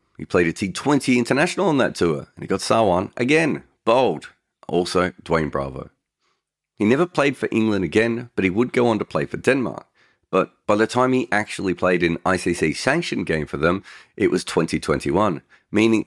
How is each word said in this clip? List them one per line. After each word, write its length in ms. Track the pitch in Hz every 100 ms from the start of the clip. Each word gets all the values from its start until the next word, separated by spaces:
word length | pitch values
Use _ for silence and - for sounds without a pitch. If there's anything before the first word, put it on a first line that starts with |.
| _ -
He 80 |
played 220 | - 92 82
a 60 |
T 180 | - 95
twenty 480 | - 135 143 131 123
international 500 | 117 127 180 - 190
on 100 | 139
that 160 | 104
tour, 340 | - 85 71 -
and 80 | -
he 40 | -
got 140 | 95
Sarwan 500 | - 113 104 90 101 -
again, 460 | 123 156 156 73 - _
bowled. 440 | 113 123 120 78 - _ _ _ -
Also, 440 | 87 87 90 90 -
Dwayne 280 | - 82 73
Bravo. 400 | 73 69 65 - _ _ _ _ _ _ _ _ -
He 80 |
never 220 | 104 135 175
played 300 | - 139 127
for 120 | -
England 340 | 113 110 101
again, 460 | 87 107 117 117 123 -
but 80 |
he 60 | 95
would 220 | 98 123
go 140 | 127 120
on 100 | 104
to 60 |
play 200 | 98 78
for 140 | 71 -
Denmark. 480 | 120 135 98 - - _ _ _ _
But 220 | 92 - _ -
by 100 | 104
the 100 | 110
time 280 | 123 127
he 120 | 127 -
actually 400 | 104 107 - 98
played 300 | 85 92 90
an 160 | 85 82 90
I 100 | 92
C 160 | 90
C 220 | 85 80
sanctioned 500 | - 131 160 - -
game 220 | 87 80 73
for 100 | 73
them, 260 | 82 95 - - -
it 160 | - 95
was 140 | 92
twenty 340 | - 87 82 78
twenty-one, 600 | - 73 71 85 104 73 - _ _
meaning 320 | 104 113 110